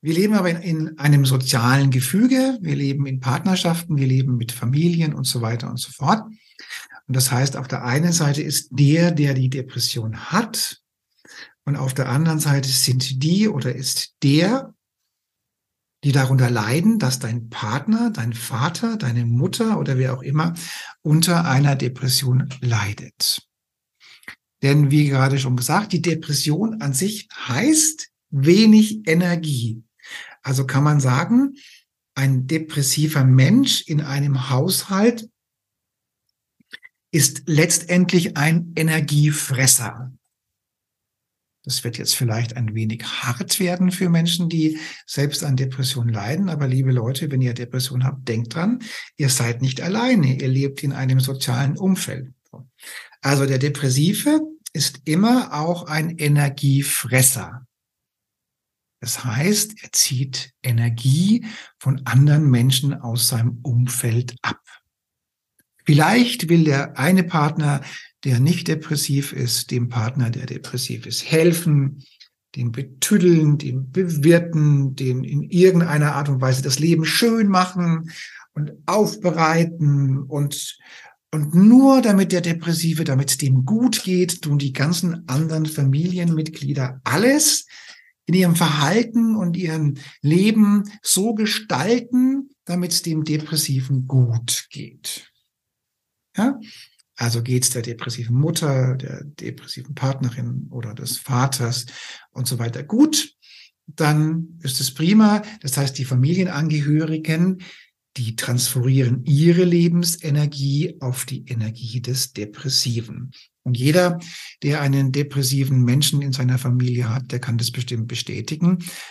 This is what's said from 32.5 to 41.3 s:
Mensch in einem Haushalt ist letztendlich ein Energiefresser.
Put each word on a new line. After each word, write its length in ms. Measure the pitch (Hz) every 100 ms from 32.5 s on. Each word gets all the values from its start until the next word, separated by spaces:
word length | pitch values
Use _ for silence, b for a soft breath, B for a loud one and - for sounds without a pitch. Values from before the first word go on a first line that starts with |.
| 160 160 147 135 - 151 147
Mensch 580 | 131 131 135 226 269 -
in 180 | - 156
einem 480 | 151 139 143 135 127
Haushalt 800 | 127 165 185 - 190 220 233 - _ _ _ _ _ _ _ _ _ _ _ _ _ _ B B _ _
ist 320 | 165 131 - -
letztendlich 880 | 151 170 - - 180 180 185 170 147
ein 380 | 147 165 170 -
Energiefresser. 1400 | 160 160 147 147 151 151 - 127 131 - 110 117 127 - _ _ _ _ _ _ _ _ _ _ _